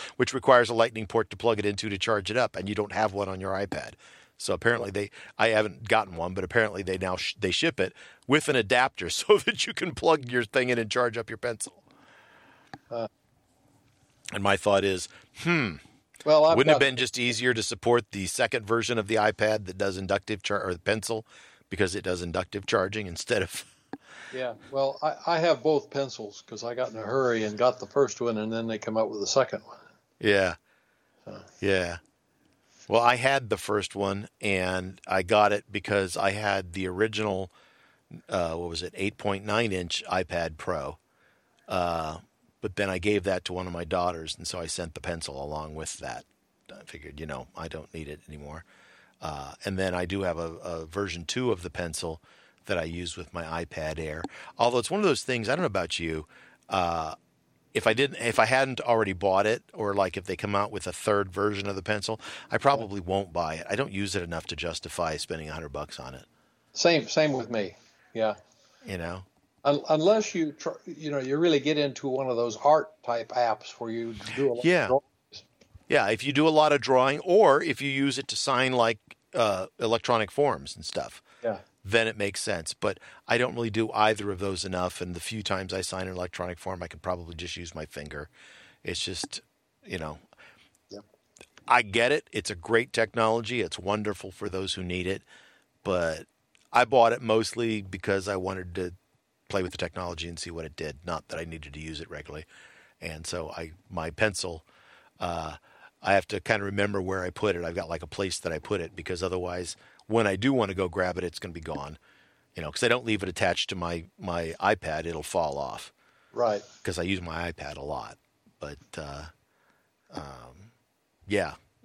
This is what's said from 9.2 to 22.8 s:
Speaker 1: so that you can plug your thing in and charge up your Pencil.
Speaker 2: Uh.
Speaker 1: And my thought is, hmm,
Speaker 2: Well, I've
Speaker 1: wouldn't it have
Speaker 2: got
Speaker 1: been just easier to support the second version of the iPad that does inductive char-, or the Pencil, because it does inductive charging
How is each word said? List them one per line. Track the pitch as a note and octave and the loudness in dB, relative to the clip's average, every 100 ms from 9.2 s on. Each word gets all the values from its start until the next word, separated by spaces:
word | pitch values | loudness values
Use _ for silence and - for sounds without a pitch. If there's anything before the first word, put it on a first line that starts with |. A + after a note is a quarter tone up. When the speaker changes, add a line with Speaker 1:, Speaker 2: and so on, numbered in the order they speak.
Speaker 1:
so | - G#3 | 6 6
that | - G3 - | 6 -2 -4
you | |
can | - F#3 | -4 -6
plug | C#3+ E3 D#3 B2 | 0 4 4 4
your | B2 | 0
thing | A2+ C3 B2+ | 2 2 2
in | A#2+ | 2
and | A2 | 0
charge | B2 B2 A#2 | 0 0 -2
up | A2 | -8
your | A2+ | -6
Pencil. | A#2+ A2+ - - _ - - - - - - _ _ - _ | -6 -6 -8 -12 _ -20 -20 -20 -20 -20 -20 _ _ -20 _
Speaker 2:
Uh. | A#2+ A2 - _ _ _ _ _ _ _ _ _ _ - | -6 -6 -8 _ _ _ _ _ _ _ _ _ _ -10
Speaker 1:
And | G#2 | -2
my | G2+ G2 | 2 2
thought | - G2 | 4 4
is, | G2 F#2 - - - - | 4 0 -4 -14 -20 -6
hmm, | E3 E3 A2+ D2+ - _ _ - D3+ | 0 2 0 -4 -14 _ _ -6 4
Speaker 2:
Well, | D#3 D#3 | 8 8
I've | E3 | 8
Speaker 1:
wouldn't | D#3 | 8
it | |
have | D3 | 8
Speaker 2:
got | C3+ | 6
Speaker 1:
been | B2+ | 4
just | B2+ B2+ | -2 0
easier | B2 A2 B2 | 0 2 2
to | A2+ | 2
support | G#2 - A#2+ A#2+ A2 | 0 -2 4 4 4
the | G2+ F#2 | -4 -4
second | - A#2+ B2 G#2 | 0 0 0 0
version | A#2 A2+ A#2 | 0 2 0
of | G2+ | 2
the | G#2+ | 2
iPad | G#2+ G2 G#2+ A2 F#2+ | 2 2 2 2 -2
that | F#2 | -4
does | G2 F#2 | -2 -2
inductive | F#2+ G2 - G#2 | -2 -2 -2 -6
char-, | - G2+ | -4 -2
or | G2+ | -2
the | F2 | -4
Pencil, | - G#2+ - A2 - - - - _ | -2 -2 -2 -6 -6 -18 -20 -20 _
because | G2 F#2+ | 0 0
it | F#2+ | 0
does | F#2 F2+ | -2 -4
inductive | F2 F2 F#2 G#2 G2 | -2 -4 -4 -6 0
charging | A2 | 0